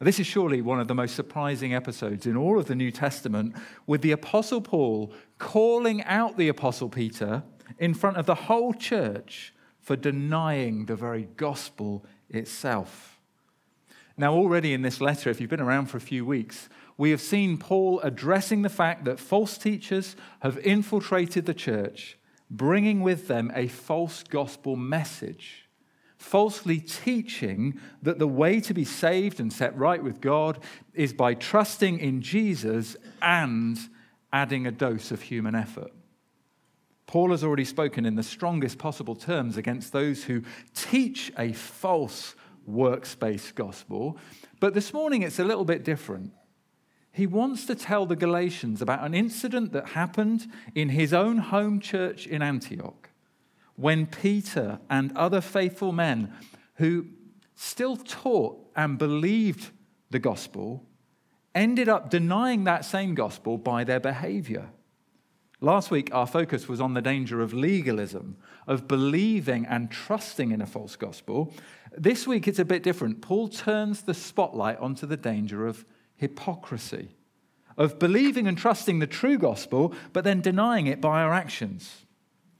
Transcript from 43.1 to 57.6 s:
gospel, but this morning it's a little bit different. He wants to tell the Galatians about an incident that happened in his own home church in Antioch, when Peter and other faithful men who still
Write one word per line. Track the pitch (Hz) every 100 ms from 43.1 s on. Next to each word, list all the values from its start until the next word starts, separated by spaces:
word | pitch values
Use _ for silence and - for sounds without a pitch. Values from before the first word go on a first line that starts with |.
| - 113 101 -
gospel, | - 101 - - 98 139 160 - - - -
but | 196
this | 202 202
morning | 294 311 254
it's | 180 -
a |
little | 185 208
bit | 170 160
different. | 156 143 - 95 98 _ _ _ _ _ _ _ _
He | -
wants | 196 202 262 254 -
to | 240
tell | - 202 180
the | 165
Galatians | 170 175 180 175 117 107
about | 123 131
an | 147
incident | 175 226 226 254 247 208
that | 139 -
happened | 160 175 214 214 226 - - -
in | 151 147
his | 143 151
own | 175 214 233
home | - 196 208 202
church | - 190 180 - -
in | 156
Antioch, | 147 135 - - - - - _ _ _ _ _ _ -
when | 143 160 156
Peter | - 196 208 202 147 104 107 -
and | 135 135 135
other | 175 190
faithful | 185 196 185 185 190
men | 170 165 113 101 - - - _
who | - 160 170 165 - - _ _
still | -